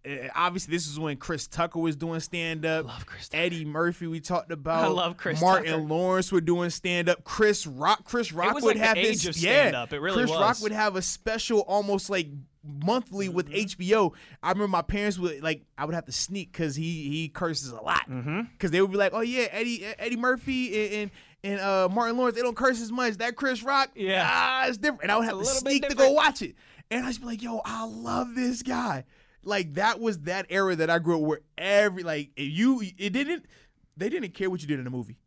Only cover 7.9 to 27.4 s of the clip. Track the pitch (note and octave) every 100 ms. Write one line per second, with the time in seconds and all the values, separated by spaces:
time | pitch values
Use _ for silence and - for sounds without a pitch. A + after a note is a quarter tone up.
7.9 | G#3 - A#3+ A3+ D#3+ F#3 C4+ A#3 G#3+ A3
8.9 | G#3+ G#3 G#3+ F3+ D#3+ F3 C4+ B3+ C3+ A#2
9.9 | D3 E3 G3 B3 D#3+ G#3+ A3+ G#3+ G#3+ G#3+
10.9 | F#3 F3 - A3+ A3 - A3 F#3 G3+ G3+
11.9 | G3 - G3 D3+ C#3+ C3 _ D3 C#3+ E3
12.9 | B3 - F#3+ G3 F3 D3 F3 G3+ - F3+
13.9 | A3 F#3+ - - - E3+ F#3+ G#3 F3+ E3+
14.9 | G3+ G#3 F3+ F3 C#3+ D#3+ D#3 _ - D3+
15.9 | E3+ D#3+ - - G3 F#3 - D#3+ C3+ D#3+
16.9 | E3 C#3+ D3+ D#3+ - E3+ D3+ C3+ A2+ B2+
17.9 | E3+ - B2+ C3 F3 A#3 _ F#3 E3+ G3
18.9 | G3 G3 G#3 A#3+ B3+ A3+ G3 A#3+ A#3 G3+
19.9 | - A#3 A#3+ B3 C4 - C4 B3+ G#3+ G#3+
20.9 | G#3 G3+ - - _ G3 G3+ G3 G3 F#3
21.9 | G#3 A#3 A#3+ B3 A3+ B3 A#3 C4 A#3 A3+
22.9 | A#3+ B3 G3+ A#3 A#3 C#4 B3 A#3+ C#4 C4+
23.9 | - F#3+ F#3+ - - C4 C4 C4 A3 D4
24.9 | C4+ - G#3+ A3+ G3 A3+ C4 C#4 C#4 C#4
25.9 | C4+ C4+ D4 D4 - G3 - - - -
26.9 | A#3 B3+ A#3 B3 A3+